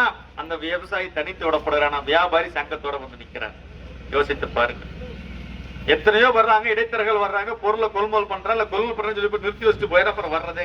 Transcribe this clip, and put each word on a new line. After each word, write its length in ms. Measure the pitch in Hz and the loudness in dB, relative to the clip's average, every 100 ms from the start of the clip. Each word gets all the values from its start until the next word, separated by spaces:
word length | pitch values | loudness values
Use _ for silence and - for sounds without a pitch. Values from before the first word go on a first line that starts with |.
| 240 - - - | 4 0 -16 -12
அந்த 120 | 160 165 | -8 -6
விவசாயி 440 | 160 175 185 196 185 | -4 -4 -4 -6 -4
தனித்து 320 | 156 160 185 165 | -4 -6 -4 -2
விடப்படுறான், 500 | 151 151 147 147 143 135 | 0 2 2 2 0 2
வியாபாரி 400 | 160 180 165 170 151 | 4 4 2 0 -4
சங்கத்தோட 380 | 147 - 143 147 | -6 -6 -6 -8
வந்து 180 | 127 120 | -10 -16
நிக்கிறான். 320 | 117 123 107 - - - - - - 139 | -14 -10 -10 -12 -18 -18 -16 -16 -2 0
யோசித்து 340 | 143 143 - 117 | 2 0 -2 0
பாருங்க. 260 | 120 117 - - 247 - - - - - - - - | 0 0 -12 -12 -12 -12 -14 -14 -14 -14 -14 -8 0
எத்தனையோ 340 | 156 214 214 254 226 | 2 4 6 6 6
வர்றாங்க, 320 | 226 220 226 | 6 4 4
இடைத்தரகர்கள் 500 | 220 226 226 214 208 | 0 0 0 2 2
வர்றாங்க, 280 | 196 202 208 226 | 2 0 -4 -2
பொருளை 240 | 202 220 220 202 | 0 2 0 0
கொள்முதல் 340 | 214 214 202 | 2 2 0
பண்றா, 240 | 190 196 | -4 -2
இல்ல 100 | 226 208 | 0 0
கொள்முதல் 300 | 196 233 226 | 0 -2 -2
பண்றேன்னு 200 | 208 202 | -2 0
சொல்லி 140 | 208 | -2
போய் 120 | 208 196 | 0 -4
நிறுத்தி 220 | 208 226 | 0 2
வச்சுட்டு 220 | 208 202 | 2 4
போயிட, 200 | 175 196 | 4 4
அப்புறம் 220 | 208 170 160 | 0 -2 -2
வர்றதே 280 | 170 170 | -4 -6